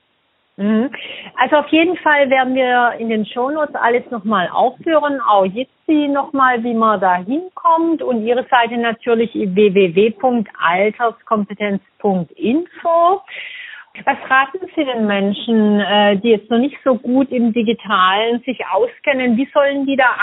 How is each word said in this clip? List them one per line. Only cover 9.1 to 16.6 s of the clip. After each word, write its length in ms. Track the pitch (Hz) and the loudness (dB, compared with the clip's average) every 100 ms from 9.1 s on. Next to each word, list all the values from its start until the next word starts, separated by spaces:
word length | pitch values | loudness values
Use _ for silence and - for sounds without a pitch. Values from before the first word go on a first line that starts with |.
| 226 233 | 0 0
w 400 | 208 208 185 208 | -4 -2 2 4
w 200 | 185 185 | 4 2
w 160 | 165 220 | 4 2
punkt 360 | 220 262 240 202 - | 2 -2 0 -4 -4
alterskompetenz 1200 | 165 180 208 214 233 220 - 214 202 202 208 196 - _ | -2 0 0 0 -4 -4 -4 -2 -2 -6 -6 -6 -8 _
punkt 340 | 208 185 165 | -2 -2 -4
info. 880 | - 220 294 359 - 339 330 339 392 - - - - - - - - 185 | -6 -2 -2 -4 -6 0 2 2 2 -4 -16 -16 -16 -18 -20 -20 -6 -4
Was 100 | - - | -4 0
raten 360 | 262 269 370 359 | 0 0 -4 -6
Sie 80 | - 269 | -4 -2
den 200 | 240 214 | -2 0
Menschen, 760 | 202 196 202 - 220 208 208 | 0 0 -2 0 2 4 4
äh, 360 | 190 208 208 196 | 2 2 4 2
die 140 | 233 | 2
jetzt 200 | 208 - | 2 2
noch 60 | |
nicht 220 | 233 | 0